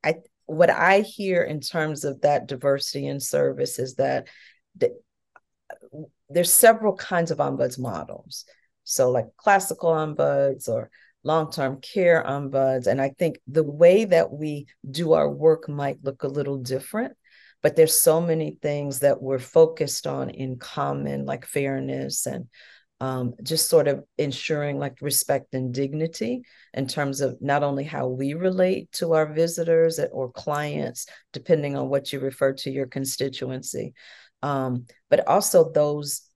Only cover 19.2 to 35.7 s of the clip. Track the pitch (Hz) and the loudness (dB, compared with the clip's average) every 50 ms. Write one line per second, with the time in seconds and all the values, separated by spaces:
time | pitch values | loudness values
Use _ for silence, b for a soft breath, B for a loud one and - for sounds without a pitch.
19.2 | 123 131 135 127 123 - - 165 160 160 165 - 151 139 - - - 151 139 139 | -2 -4 -4 -4 -4 2 6 6 6 6 6 -2 -4 -4 -4 -6 -6 -6 -6 -4
20.2 | 135 - - - 135 131 127 123 - - - - 143 143 139 139 139 143 139 139 | -6 -6 -6 -8 -6 -6 -6 -8 -12 -10 -6 -4 -4 -4 -4 -4 -4 -4 -6 -6
21.2 | 139 135 135 127 123 - - 143 139 139 135 135 135 135 135 135 135 139 135 - | -4 -6 -6 -8 -8 -6 -4 -2 -2 -2 -4 -4 -6 -6 -6 -6 -6 -6 -6 -6
22.2 | - 127 - 123 123 120 b b b b b b b b _ _ 131 131 131 127 | -6 -6 -8 -10 -12 -14 b b b b b b b b _ _ -8 -6 -4 -4
23.2 | 127 120 123 - - - 160 156 - - - 165 147 143 139 - - _ _ - | -6 -6 -8 -8 -8 -4 -2 -2 0 4 4 4 4 4 0 -2 -6 _ _ -4
24.2 | 147 143 131 - - - 160 147 147 147 139 139 143 135 131 _ - 143 135 - | -4 -4 -4 -6 -4 -4 -4 -2 -2 -4 -4 -4 -6 -8 -8 _ -6 -2 -2 -2
25.2 | - - 139 135 - _ - 131 131 127 123 135 139 135 143 156 160 165 165 - | 0 0 -2 -2 -2 _ -6 -4 -4 -4 -2 -4 -4 -4 -2 -4 -6 -6 -4 -6
26.2 | 220 226 247 254 247 B B B B B B - 135 135 - - 143 139 139 135 | -4 -4 -4 -6 -8 B B B B B B -6 -6 -4 -2 -4 -2 -4 -2 -2
27.2 | 143 131 120 - - 143 143 147 143 143 139 139 139 151 160 143 131 127 127 127 | -4 -4 -4 -4 -2 0 0 2 2 0 -2 -4 -6 -6 -6 -6 -6 -4 -4 -4
28.2 | 135 139 147 165 180 185 185 185 185 185 190 - - _ - - 180 165 165 160 | -4 -4 -4 -2 -2 -2 2 2 2 0 0 -4 -6 _ -8 -6 -2 0 2 2
29.2 | 156 151 151 156 165 165 165 - 165 170 165 165 165 165 160 143 143 - - - | 2 0 2 0 0 0 0 -4 0 2 4 4 4 4 2 0 -4 -4 -4 -6
30.2 | 131 123 - - - - 147 147 147 147 147 147 143 127 123 - - B B B | -8 -8 -8 -10 -6 -4 -4 -2 -4 -4 -4 -6 -6 -6 -8 -12 -16 B B B
31.2 | B B - 143 - - 175 156 147 143 143 139 135 131 139 139 139 - - 139 | B B -16 -14 2 2 2 2 2 -2 -4 -4 -4 -2 -2 -4 -4 -4 -8 -6
32.2 | 135 135 131 - 143 135 135 135 - 139 135 139 135 127 - 135 135 131 - - | -6 -6 -4 0 0 0 0 -2 -8 -8 -4 -4 -6 -6 -6 -6 -6 -6 -4 -4
33.2 | 143 139 131 - 135 131 131 127 143 - - 123 - - - B B B B B | -6 -6 -6 -8 -8 -8 -8 -8 -10 -10 -10 -8 -10 -10 -12 B B B B B
34.2 | B B B _ - 143 143 135 131 127 123 123 123 b b b b _ 143 - | B B B _ -6 -4 -2 -2 -2 -2 -4 -6 -8 b b b b _ 2 2
35.2 | - - 147 196 202 - - 180 160 156 | 4 4 4 4 4 4 6 6 6 6